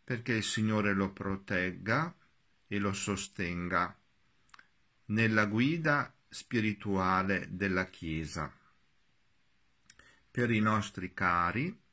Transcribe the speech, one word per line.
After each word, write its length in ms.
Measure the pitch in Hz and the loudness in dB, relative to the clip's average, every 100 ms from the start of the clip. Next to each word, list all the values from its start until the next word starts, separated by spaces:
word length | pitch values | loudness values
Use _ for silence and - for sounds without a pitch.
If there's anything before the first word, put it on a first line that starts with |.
perché 320 | - 120 117 | -6 -6 -2
il 100 | 113 | -2
Signore 500 | 104 - 110 107 104 | 0 0 2 2 2
lo 180 | 98 95 | 2 0
protegga 1040 | - 98 98 - 95 92 90 95 123 165 - _ _ _ _ _ | -2 -6 -6 -2 -2 -2 -4 -2 -2 -2 -8 _ _ _ _ _
e 120 | 101 | -2
lo 140 | 101 | -2
sostenga 1000 | 98 - 95 - - 87 87 87 87 90 - _ _ _ _ _ - _ _ _ _ - | -2 -2 -4 -4 -6 -4 -4 -2 0 -2 -6 _ _ _ _ _ -20 _ _ _ _ -2
nella 400 | 107 113 110 104 | 2 4 4 2
guida 680 | 107 131 165 156 147 - _ _ | 2 2 2 0 0 -2 _ _
spirituale 1160 | - - 120 107 104 104 95 92 95 95 95 - | -18 -2 0 0 -2 -2 2 4 4 2 -2 -2
della 380 | 92 98 92 90 | -2 0 0 -2
Chiesa, 600 | - 82 80 78 85 71 - _ _ _ _ _ _ _ _ _ _ _ _ _ - - _ _ | -6 -6 -4 -4 -6 -8 -10 _ _ _ _ _ _ _ _ _ _ _ _ _ -20 -20 _ _
per 220 | - 120 | -2 2
i 100 | 110 | 4
nostri 520 | 107 107 95 - 90 | 4 2 -2 -8 -10
cari 640 | - 92 87 87 104 170 - _ | 0 2 4 2 0 -4 -6 _